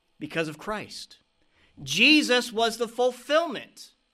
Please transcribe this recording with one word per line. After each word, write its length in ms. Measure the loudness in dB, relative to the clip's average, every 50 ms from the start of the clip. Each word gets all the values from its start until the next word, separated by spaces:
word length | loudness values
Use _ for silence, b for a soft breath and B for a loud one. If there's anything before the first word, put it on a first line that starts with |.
| _ _ _ _
Because 300 | -14 -8 -6 -4 -4 -4
of 80 | -8 -10
Christ. 600 | -10 -8 -8 -8 -8 -12 -14 -16 -16 -18 -20 -20 _ _ _ _ _ _ _ _ _ _ _ -16 -10
Jesus 680 | -6 2 4 6 6 6 6 4 4 2 0 0 -2
was 280 | -2 0 0 0 0 -2
the 100 | -6 -6
fulfillment 1040 | -2 0 0 0 0 -2 -4 0 2 2 2 0 -4 -8 -10 -14 _ -20 -20 -20 _ _ _ _